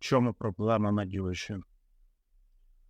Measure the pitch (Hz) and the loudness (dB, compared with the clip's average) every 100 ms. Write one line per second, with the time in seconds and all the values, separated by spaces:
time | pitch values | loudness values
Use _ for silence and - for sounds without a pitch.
0 | - 131 120 - 110 95 107 110 104 104 | 2 4 4 0 -6 -2 2 2 2 0
1 | 98 98 92 90 - 101 - _ _ _ | -2 -4 -4 -4 -6 -10 -12 _ _ _
2 | _ _ _ _ _ _ _ _ _ | _ _ _ _ _ _ _ _ _